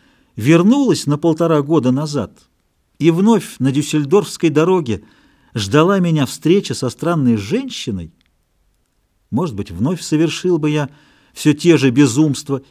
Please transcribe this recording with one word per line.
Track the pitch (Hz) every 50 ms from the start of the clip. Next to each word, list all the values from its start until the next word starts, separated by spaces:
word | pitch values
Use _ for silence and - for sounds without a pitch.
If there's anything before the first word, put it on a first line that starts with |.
| _ _ _ _ _ _ _
вернулась | - 104 135 165 170 175 208 254 285 277 233 160 - -
на | 143 147 147
полтора | 170 165 160 165 170 165 160 147
года | 139 143 170 151 120 127
назад | 127 139 156 151 147 135 98 - - _ _ _ _ _ _ _ _ _ _ _ _ -
и | 143 165
вновь | 160 170 196 226 226 190 - - - -
на | 127 135
Дюссельдорфской | 127 147 147 - - 151 143 139 170 208 180 - - - - 160
дороге | 139 147 160 185 185 185 147 117 104 90 - _ _ _ _ _ _ _ _ _ -
ждала | 117 101 98 123 151 160 185 202 190
меня | 180 170 160 151 135
встреча | - - - - 156 180 202 196 - 123
со | - 143 123
странной | - - 151 165 175 160 135 123 117
женщиной, | 107 98 104 170 254 277 262 - - - 127 101 90 82 80 - _ _ _ _ _ _ _ _ _ _ _ _ _ _ _ _ _ _ _ _ _ _ _
может | 104 127 185 156 107
быть, | 95 95 -
вновь | 85 85 110 147 185 165
совершил | - - 156 151 165 165 - - - 185 175 160
бы | 151 151
я | 151 151 143 131 - _ _ _ _ _ _ _ _
всё | - - 151 147
те | 151 - 175 165
же | 139 131 135
безумства | 120 139 147 131 110 139 156 151 131 - - - 139 127 - _